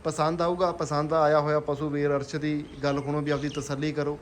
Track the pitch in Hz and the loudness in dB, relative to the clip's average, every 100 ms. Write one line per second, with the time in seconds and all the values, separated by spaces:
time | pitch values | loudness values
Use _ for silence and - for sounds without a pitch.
0 | 160 156 156 170 170 175 180 170 151 147 | -4 0 0 2 0 2 0 0 -2 0
1 | 151 160 151 151 147 151 147 135 151 143 | 2 4 6 6 4 0 0 -2 -2 0
2 | 147 143 135 156 151 151 151 139 143 139 | 2 0 -2 -4 -2 -2 -6 -4 -2 0
3 | 139 147 147 143 147 147 135 139 151 147 | -2 -2 0 -2 -2 -6 -6 -4 -2 -2
4 | 147 147 | -4 -6